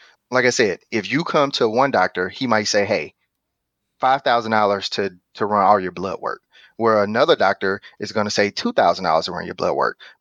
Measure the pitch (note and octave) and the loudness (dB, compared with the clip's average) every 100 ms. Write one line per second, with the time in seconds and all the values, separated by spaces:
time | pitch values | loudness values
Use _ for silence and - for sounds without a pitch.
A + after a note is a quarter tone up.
0 | - _ - B2+ B2 A#2+ G#2+ E2+ - A2 | -20 _ -4 0 2 2 0 0 -4 -6
1 | F#2+ C3 E3+ D#3 C#3 - A#2 A2+ C#3 A2 | -2 -4 -2 0 0 0 0 2 2 2
2 | F#2 - F#2 - B2+ A2 G#2 G#2 G2+ G2 | 0 -2 -6 -4 -2 0 0 0 0 -2
3 | D2 _ _ _ _ _ _ _ _ - | -4 _ _ _ _ _ _ _ _ -4
4 | B2+ C3+ C3+ A#2+ A2 A2 G2+ G2+ - - | 0 0 2 0 2 2 2 0 -4 -4
5 | G2 F2+ _ - G#2 G#2 F#2+ G#2 F2+ F2 | -4 -6 _ -6 -2 2 4 4 2 -6
6 | F#2+ E2+ - - _ _ - - A2+ A2 | -8 -6 -8 -10 _ _ -20 -2 2 2
7 | G2+ A2+ D#3+ D#3 G2 G2+ G2 G2 - - | 2 0 2 2 2 0 -2 -4 -8 -14
8 | G#2 G#2+ G#2 - G2+ - - - F#2+ F2 | -6 -4 -2 0 -2 -2 -4 2 2 2
9 | F2 D#2+ E2 F2 F2 F2+ F2+ C#2+ A#1+ - | 0 0 0 -8 -10 -6 -4 -2 -4 -6
10 | - - | -20 -4